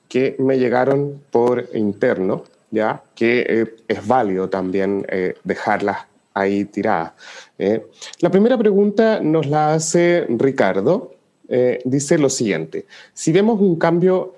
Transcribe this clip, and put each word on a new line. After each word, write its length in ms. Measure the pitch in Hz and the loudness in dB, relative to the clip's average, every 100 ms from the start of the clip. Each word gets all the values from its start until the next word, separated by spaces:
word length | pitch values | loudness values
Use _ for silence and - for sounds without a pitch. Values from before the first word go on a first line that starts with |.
| _ | _
que 280 | 123 131 - | -2 -2 0
me 180 | 135 131 | 0 0
llegaron 640 | 123 123 131 139 143 143 - | 2 2 2 0 -2 -8 -4
por 360 | 120 120 120 - | 0 2 0 -4
interno, 720 | 120 104 98 127 - 95 147 - _ _ | -4 -4 0 -2 0 -2 -4 -8 _ _
¿ya? 320 | 110 110 139 - - | -4 -2 -4 -12 -2
Que, 300 | 117 123 - | 0 0 0
eh, 280 | 110 113 - - | 0 -2 -6 -8
es 200 | 104 104 | -6 0
válido 420 | 127 107 92 92 | 0 0 -2 -2
también, 560 | 95 92 95 95 101 - | -4 -4 -2 -2 -2 -4
eh, 260 | 92 90 - | -4 -4 -4
dejarlas 540 | 90 - - 101 101 98 - _ _ | -6 -4 -2 -2 -2 -6 -10 _ _
ahí 320 | 101 98 101 101 | -4 -2 0 -2
tiradas, 480 | - 107 92 82 - - - - - | -4 -2 -2 -4 -10 -20 -20 -20 -4
¿eh? 260 | 95 110 - - - - | -2 -2 -4 -16 -20 -4
La 120 | 175 | 0
primera 260 | 190 220 254 | 2 4 2
pregunta 600 | 214 196 208 202 220 220 | 2 2 2 2 2 2
nos 260 | 156 160 143 | 0 0 0
la 300 | 151 151 160 | 0 2 0
hace 500 | 160 175 175 175 - | 0 2 2 2 0
Ricardo. 840 | 117 135 131 101 95 110 196 - - _ _ - | 0 0 2 0 0 0 0 -4 -18 _ _ -4
Eh, 340 | 127 123 - 127 | 0 0 0 -2
dice 320 | 143 143 170 | -4 0 2
lo 120 | 139 | 2
siguiente: 580 | - 113 82 80 - - - - | 0 -2 -2 -6 -10 -14 -20 -20
"Si 180 | - - | -6 2
vemos 300 | 170 214 214 | 4 4 2
un 140 | 196 160 | 2 2
cambio 580 | 165 170 185 185 - | 2 2 2 2 -2